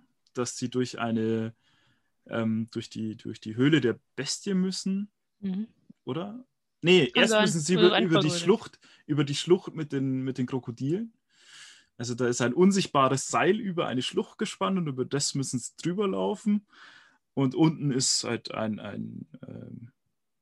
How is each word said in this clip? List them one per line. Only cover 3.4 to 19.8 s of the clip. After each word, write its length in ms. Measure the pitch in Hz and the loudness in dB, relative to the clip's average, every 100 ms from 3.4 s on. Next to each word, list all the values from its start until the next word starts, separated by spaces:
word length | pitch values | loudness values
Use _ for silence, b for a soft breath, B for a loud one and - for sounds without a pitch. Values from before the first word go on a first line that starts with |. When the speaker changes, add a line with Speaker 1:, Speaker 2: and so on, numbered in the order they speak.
| 110 110 | -8 0
Speaker 1:
Höhle 260 | 139 160 | 4 4
der 180 | 120 110 _ - | 2 -2 _ -10
Bestie 400 | 135 - 202 185 | -8 -6 -2 -2
müssen, 540 | 185 185 190 196 208 _ _ _ | -2 -4 -4 -4 -6 _ _ _
Speaker 2:
Mhm. 280 | 196 185 226 _ - - 123 | -8 -6 -8 _ -20 -14 -8
Speaker 1:
oder? 380 | 143 202 240 - _ _ _ | -6 -8 -12 -18 _ _ _
Nee, 260 | 165 180 127 | 4 6 6
Speaker 2:
Kann 100 | - | 4
Speaker 1:
erst 100 | 208 | 4
Speaker 2:
sein. 100 | 214 | 6
Speaker 1:
müssen 160 | 214 160 | 4 2
sie 160 | 147 185 | 0 6
Speaker 2:
Oder 100 | 180 | 6
Speaker 1:
über, 100 | 185 | 6
über 20 | |
die 140 | 180 165 | 4 4
Speaker 2:
Reihenfolge, 120 | 185 | 2
oder? 80 | 175 | 2
Speaker 1:
Schlucht, 400 | 175 220 - - b b b | 2 2 0 -20 b b b
über 180 | 143 | 0
die 120 | 147 143 | 0 0
Schlucht 400 | 160 185 - 156 | 2 2 2 -10
mit 160 | 147 | -6
den, 300 | 139 135 131 | -2 -2 -2
mit 140 | 131 127 | -4 -4
den 100 | 123 | -4
Krokodilen. 680 | 131 123 117 135 185 226 _ _ b b b b b b - | -4 -6 -6 -4 -2 -6 _ _ b b b b b b -10
Also 180 | 120 120 | -6 -2
da 120 | 123 | 0
ist 140 | 123 | 0
ein 120 | 123 | 0
unsichtbares 720 | 123 190 196 - 143 131 139 - | 4 4 4 2 4 4 2 0
Seil 320 | 117 147 214 | 2 2 2
über 280 | 202 170 - | -2 -4 -2
eine 140 | 127 | -2
Schlucht 360 | - - 226 - | -4 -4 -4 -4
gespannt 380 | 214 - 190 190 | -6 -4 -2 0
und 80 | 156 | -2
über 180 | 131 123 | -4 -4
das 300 | 139 - 143 | -2 -2 -2
müssen 240 | 131 127 | -2 -4
sie 120 | - - | -6 -6
drüber 260 | 165 185 202 | -4 -2 -2
laufen. 580 | 190 190 208 214 208 - b b b b b _ - | 0 -2 -2 0 0 -2 b b b b b _ 0
Und 200 | 135 131 | 0 4
unten 360 | 160 147 143 | 2 2 -2
ist 320 | 127 131 - | 0 0 -2
halt 280 | 113 113 - | -2 -6 -6
ein, 280 | - 110 104 | -6 -4 -6
ein, 480 | 107 107 113 - - - - | -8 -10 -10 -12 -16 -18 -16
ähm, 440 | - - - | -16 -16 -18